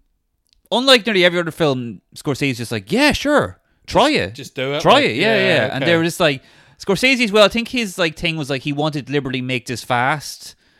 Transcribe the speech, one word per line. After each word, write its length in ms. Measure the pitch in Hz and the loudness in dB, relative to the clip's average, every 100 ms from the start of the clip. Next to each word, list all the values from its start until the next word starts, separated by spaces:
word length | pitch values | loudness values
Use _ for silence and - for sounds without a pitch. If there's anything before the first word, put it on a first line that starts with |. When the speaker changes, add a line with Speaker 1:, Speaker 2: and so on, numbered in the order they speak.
| _ _ _ _ _ _ - | _ _ _ _ _ _ -4
Speaker 1:
unlike 340 | 226 269 247 226 | -2 4 2 4
nearly 180 | 196 175 | 2 4
every 120 | 175 | 2
other 100 | 170 | -4
film, 500 | - 151 127 117 90 _ | 0 0 0 -4 -10 _
Scorsese's 420 | - 151 127 139 117 | -10 -6 -2 -2 -4
just 140 | 113 | -4
like, 180 | 110 98 | -6 -2
"Yeah, 220 | 220 294 | 2 2
sure. 460 | - 285 285 95 - _ _ - | 2 0 0 0 -6 _ _ -2
Try 260 | 175 277 | 2 2
Speaker 2:
Just, 140 | 233 92 | 2 -2
Speaker 1:
it. 40 | |
Speaker 2:
just 200 | 123 127 | -8 -12
do 180 | - 131 | -6 -4
it, 60 | 147 | 0
Speaker 1:
Try 100 | 156 | 4
Speaker 2:
like, 100 | 262 | 4
Speaker 1:
it." 120 | 254 117 | 4 0
Yeah, 200 | 214 214 | 0 2
Speaker 2:
yeah, 100 | 190 151 | 2 2
Speaker 1:
yeah. 80 | 107 | 0
And 100 | 131 | -2
Speaker 2:
okay. 80 | 143 | 0
Speaker 1:
they 40 | 165 | 2
were 60 | |
just 160 | 165 - | 0 2
like, 220 | 160 131 _ _ _ _ | 0 0 _ _ _ _
Scorsese 460 | - 185 262 254 | -2 2 2 2
as 80 | 226 | 2
well, 120 | 214 | 4
I 40 | 196 | 4
think 200 | 226 233 | 2 -4
his, 280 | 254 208 190 | -4 -4 -2
like, 180 | 170 - | -4 -2
thing 180 | 175 160 | -4 -4
was, 140 | 135 | -4
like, 120 | 135 | -4
he 100 | 151 | -4
wanted 280 | 143 151 143 | -2 -2 -4
to 60 | 117 | -4
deliberately 340 | 143 135 131 | -4 -2 -6
make 240 | 127 127 - | -4 -6 -4
this 160 | 120 | -10
fast. 720 | - 120 127 151 - - - - _ | -2 0 0 -2 -6 -16 -20 -20 _